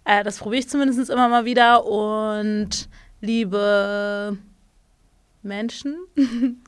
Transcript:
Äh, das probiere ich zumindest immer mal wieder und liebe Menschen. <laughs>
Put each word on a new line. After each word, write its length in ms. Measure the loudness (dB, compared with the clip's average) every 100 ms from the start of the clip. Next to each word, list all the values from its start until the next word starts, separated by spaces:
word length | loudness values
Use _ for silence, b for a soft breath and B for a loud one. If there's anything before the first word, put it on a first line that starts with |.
| 0
Äh, 180 | 2
das 160 | 0 -6
probiere 200 | -4 -4
ich 100 | -2
zumindest 400 | 0 0 0 -2
immer 200 | 2 2
mal 160 | 2 2
wieder 400 | 4 6 6 4
und 1040 | -2 0 -2 -2 -2 -2 -2 -4 -6 -10 b b -10
liebe 1160 | -2 -2 0 0 2 2 2 -2 -4 -4 -6 -8 -12 _ _ _ _ _ _ _ _ _
Menschen. 540 | -10 -8 -8 -6 -8 -10 -6 0
<laughs> 460 | 0 2 -2 -4